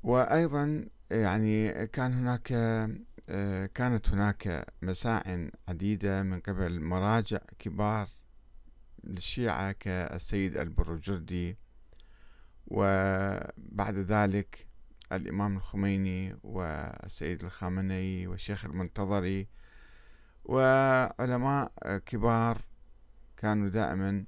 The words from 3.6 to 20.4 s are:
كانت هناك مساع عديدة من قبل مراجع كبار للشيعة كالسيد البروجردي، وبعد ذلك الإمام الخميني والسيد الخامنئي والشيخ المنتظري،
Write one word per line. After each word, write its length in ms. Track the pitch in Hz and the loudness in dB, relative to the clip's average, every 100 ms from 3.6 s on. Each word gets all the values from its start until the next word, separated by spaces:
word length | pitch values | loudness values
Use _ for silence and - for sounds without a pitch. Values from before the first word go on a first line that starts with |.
| 98 | -4
كانت 420 | - 123 117 - | -2 2 4 4
هناك 580 | 98 104 98 101 80 - - | 4 4 2 -2 -4 -6 -6
مساع 680 | 92 90 120 110 - 90 80 - - | -4 -2 0 0 -2 -4 -4 -8 -8
عديدة 540 | 85 101 104 98 98 | -2 0 0 0 0
من 180 | 95 92 | 0 -2
قبل 400 | - 95 90 87 | -4 -2 0 0
مراجع 580 | 80 92 101 113 104 104 - - | 0 2 4 2 2 -4 -6 -10
كبار 500 | 107 85 104 110 101 - - - - - - - - - | -8 -2 0 0 -4 -12 -20 -20 -20 -20 -20 -20 -20 -18
للشيعة 680 | - 90 - - 120 82 98 | -10 -8 -6 -2 0 0 -2
كالسيد 840 | 101 101 90 87 87 - 104 95 - | -4 -4 -2 -2 -6 -2 0 0 0
البروجردي، 1000 | 82 - 78 82 87 95 80 90 87 92 - - - - - - - - - - - | 0 0 0 -2 -4 -4 -4 -4 -4 -6 -14 -20 -20 -20 -20 -20 -20 -20 -20 -20 -6
وبعد 1300 | - 98 95 95 95 98 98 - - - 98 104 | 2 4 4 4 2 0 -2 -6 -12 -10 -4 -2
ذلك 720 | 98 95 107 101 101 98 - - - - - - | 0 2 4 4 2 -2 -10 -18 -18 -20 -20 -6
الإمام 440 | 95 - 95 101 95 | -6 -4 -2 0 0
الخميني 800 | - 101 98 98 95 92 92 - | -2 0 2 2 0 -2 -4 -8
والسيد 1000 | 104 101 85 76 73 - - - 78 87 | -8 -6 -4 -4 -6 -8 -12 -6 -4 -4
الخامنئي 840 | 87 - 92 92 95 95 92 92 90 | -8 -6 -4 -2 0 -2 -2 -4 -4
والشيخ 380 | 90 - 101 | -6 -4 -6
المنتظري، 840 | - 92 90 - 98 101 90 95 98 - - - - - - - - - | -4 -4 -4 -4 0 0 2 -2 -4 -12 -20 -20 -20 -20 -20 -20 -20 -18